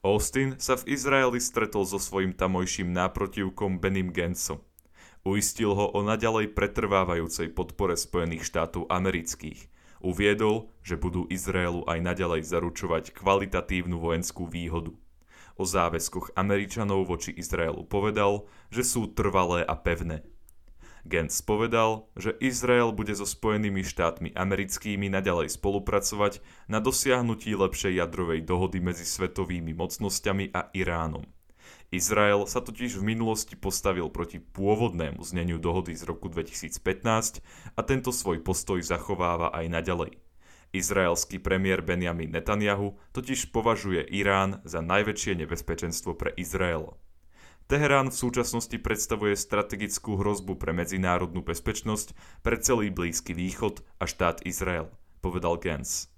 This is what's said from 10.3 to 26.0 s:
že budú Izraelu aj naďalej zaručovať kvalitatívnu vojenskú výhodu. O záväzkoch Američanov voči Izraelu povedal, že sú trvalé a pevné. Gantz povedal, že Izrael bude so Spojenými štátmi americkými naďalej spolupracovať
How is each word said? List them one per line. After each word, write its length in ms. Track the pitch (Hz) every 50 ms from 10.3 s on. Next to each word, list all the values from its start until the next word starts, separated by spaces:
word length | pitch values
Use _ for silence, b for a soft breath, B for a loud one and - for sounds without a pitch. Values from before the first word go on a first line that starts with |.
| 104 104 110 107 107 113 113 - - -
že 160 | - - 87
budú 320 | - - 92 90 92 90 -
Izraelu 560 | 92 92 - 98 92 92 90 87 87 87 -
aj 160 | - 85 82
naďalej 400 | 87 87 87 95 92 85 85 80 78 76
zaručovať 640 | 85 85 85 85 - - - 87 82 82 82 -
kvalitatívnu 880 | - - 95 98 98 98 98 98 - 90 87 - 95 92 85 90 90 82
vojenskú 480 | 82 82 82 85 87 - - - 90 82
výhodu. 480 | 82 85 85 85 85 85 82 80 - - - - - - B B B B B B B -
O 80 | 95 90
záväzkoch 640 | 92 95 87 85 82 82 - - - 92 - - - -
Američanov 640 | 95 101 101 101 104 95 - 117 107 101 98 98 92
voči 320 | 87 87 82 - - 80
Izraelu 480 | 82 87 - - 87 85 80 78 78 82
povedal, 640 | - - 101 101 107 104 107 104 101 104 104 104 B B B B B
že 80 | - 113
sú 320 | 123 123 - 123 110 -
trvalé 480 | - - 110 101 92 95 90 85 87 87
a 160 | 82 - 80
pevné. 480 | 76 - 90 85 80 87 85 80 76 - - - - - - - - - - - B B B B B B
Gantz 400 | - - 85 80 78 - - -
povedal, 640 | - 107 104 113 113 113 113 113 110 110 110 110 - -
že 160 | - 90 110 110 -
Izrael 480 | 127 131 123 117 117 123 123 123 117 117
bude 240 | 107 104 110 107
so 160 | 104 95 101 98
Spojenými 560 | - - - 110 107 107 107 101 98 95 92
štátmi 480 | - - - 87 82 82 - 85 -
americkými 800 | - - 92 98 98 95 101 95 - - - 107 101 98 101 98
naďalej 400 | 95 95 95 98 87 85 78 73
spolupracovať 880 | - - - 101 98 101 98 - - 101